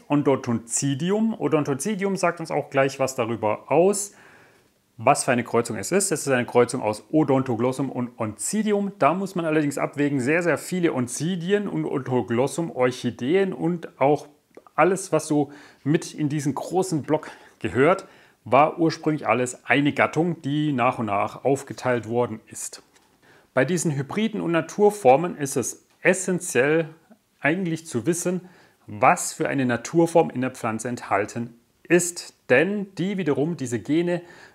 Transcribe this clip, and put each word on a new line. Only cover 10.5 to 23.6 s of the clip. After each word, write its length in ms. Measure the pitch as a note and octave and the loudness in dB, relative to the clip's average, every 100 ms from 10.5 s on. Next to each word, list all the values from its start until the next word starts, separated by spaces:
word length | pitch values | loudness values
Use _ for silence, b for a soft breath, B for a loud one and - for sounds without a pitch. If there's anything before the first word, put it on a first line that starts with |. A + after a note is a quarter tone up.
| C#3 | 0
viele 340 | - F3+ E3 | -2 0 0
Oncidien 760 | C3+ A#2 - D#3 F#3 E3+ G3+ G3+ | 0 -2 -4 -4 -4 -2 -2 -2
und 180 | D#3 D#3 | -4 -4
Odontoglossum, 880 | D3 C3 B2+ A#2 A#2 C#3 D#3 E3+ | -4 -2 -2 0 0 0 -2 -4
Orchideen 800 | B2+ B2+ B2+ B2 G2+ B2 F#3 G3 | 0 0 0 -6 -4 0 0 0
und 480 | - E3 F3 - - | -2 -2 -4 -6 0
auch 260 | C3+ D3 - _ _ - - | 2 2 -2 _ _ -20 -6
alles, 380 | - E3+ F#3 - | 2 2 2 -2
was 160 | D#3 - | -2 0
so 240 | D3 C#3 B B B | 0 0 B B B
mit 320 | C3+ E3+ - - | 0 0 -2 -4
in 140 | D3 | -4
diesen 260 | D3+ C#3+ - | -2 -2 -4
großen 480 | - F3+ F#3 D#3+ | -4 -4 -2 -2
Block 260 | A#2 D3+ - B B B | 0 -2 -2 B B B
gehört, 480 | A2 G2 D3 F#3 - B B B | -4 2 2 2 -4 B B B
war 360 | A2 B2+ D3+ - | 2 4 4 2
ursprünglich 480 | D#3+ - D#3 D3+ G#2+ | 0 0 -2 -2 0
alles 380 | A#2 B2 - - | 0 0 -4 0
eine 280 | C3 C#3+ | 2 2
Gattung, 480 | A#2 A2 D3+ F3 D#3 | 2 2 2 -2 -2
die 320 | C#3 D3 D3+ | -4 -2 0
nach 240 | C3 B2 - | 0 0 0
und 80 | G#2+ | -2
nach 400 | G2+ G#2+ - B2 | -2 -2 -2 -2
aufgeteilt 640 | C#3 - A2+ B2+ B2 G#2+ | -2 -4 -6 -2 -2 -2
worden 320 | A#2 A#2+ G#2+ - | -2 -2 -4 -14
ist. 340 | - - - _ _ b b b b b | -14 -14 -14 _ _ b b b b b
Bei 80 | C3 | 0